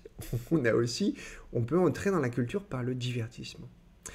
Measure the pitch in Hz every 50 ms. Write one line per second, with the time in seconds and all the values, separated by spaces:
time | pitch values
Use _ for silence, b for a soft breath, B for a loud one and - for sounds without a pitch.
0 | - - - - - - - 117 - - 165 160 123 113 113 120 120 123 - -
1 | 196 214 - B B B B B B B - 120 113 120 147 180 185 156 - -
2 | - 202 190 170 135 120 117 135 120 120 - 202 196 - - 127 120 123 127 127
3 | 123 123 123 123 110 113 - - 123 - - - - 123 - - - - - -
4 | - B